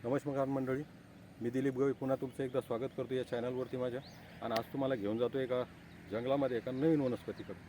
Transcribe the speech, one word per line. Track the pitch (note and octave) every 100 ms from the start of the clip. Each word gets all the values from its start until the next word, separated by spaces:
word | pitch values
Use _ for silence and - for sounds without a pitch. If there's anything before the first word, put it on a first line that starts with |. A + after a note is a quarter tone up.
नमस्कार | A#2 C#3 D3 C#3 C3+
मंडळी, | C#3 C3 C3 D3+ - - - - -
मी | A#2
दिलीप | B2+ C3+ B2+
गवई | C#3 C3
पुन्हा | C3+ C3+
तुमचं | C3+ -
एकदा | C3+ B2+
स्वागत | - A#2 C3 -
करतो | B2
या | B2+ B2
चॅनलवरती | A#2+ A#2+ B2+ B2 C3
माझ्या. | B2+ B2 C#3 - - -
आणि | A2 A2+
आज | A#2
तुम्हाला | C#3 C3+ C3
घेऊन | G2+ A2
जातो | A#2+ C3+
एका | C3 B2+ A#2+ - - - -
जंगलामध्ये | G#2 B2 C#3 C3+ A#2+
एका | A#2+
नवीन | B2+ D#3 D#3
वनस्पतीकडे | C3 A#2 - G#2 - F2+